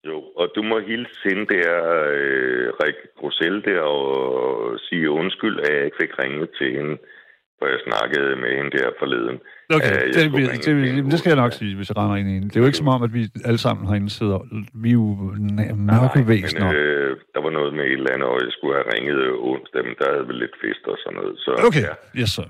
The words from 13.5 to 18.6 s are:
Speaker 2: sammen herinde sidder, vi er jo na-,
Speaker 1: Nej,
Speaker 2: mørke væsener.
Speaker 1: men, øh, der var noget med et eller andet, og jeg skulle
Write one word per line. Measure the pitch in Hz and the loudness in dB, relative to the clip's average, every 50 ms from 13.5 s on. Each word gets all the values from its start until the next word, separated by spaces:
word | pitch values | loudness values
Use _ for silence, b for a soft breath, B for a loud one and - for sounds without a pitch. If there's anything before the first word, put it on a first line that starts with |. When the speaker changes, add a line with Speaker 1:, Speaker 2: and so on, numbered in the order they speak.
| 117 113 - | 0 2 2
Speaker 2:
sammen | 120 110 101 - 95 | 0 -2 0 0 0
herinde | 107 101 101 101 - - | 0 0 0 -2 -4 -2
sidder, | 117 104 95 92 - - 110 110 101 - - 113 | -2 0 0 -2 -4 -8 -10 -10 -10 -10 -12 -2
vi | 113 117 120 | 2 4 4
er | 120 | 4
jo | 110 104 101 98 98 95 101 104 104 104 104 104 | 4 2 0 -2 -4 -6 -4 -2 -2 -2 0 0
na-, | 110 - 113 104 101 104 | -2 -2 -2 0 4 4
Speaker 1:
Nej, | 110 117 | 6 6
Speaker 2:
mørke | 127 127 139 143 123 110 | 6 4 4 2 4 4
væsener. | 113 101 87 80 78 80 71 | 4 4 2 -2 -2 0 2
Speaker 1:
men, | 90 78 | 2 2
øh, | 73 76 73 73 71 71 69 65 - _ _ - | 2 2 2 2 2 0 0 -2 -4 _ _ -6
der | 69 73 | -2 -2
var | 80 80 78 | 0 0 0
noget | 73 71 73 76 | -2 -2 0 0
med | 71 | 0
et | 65 | 0
eller | 67 67 65 65 65 | 0 0 0 0 0
andet, | 67 67 62 62 | 0 0 0 0
og | 64 62 | 0 -2
jeg | 62 - | -4 -4
skulle | - | -4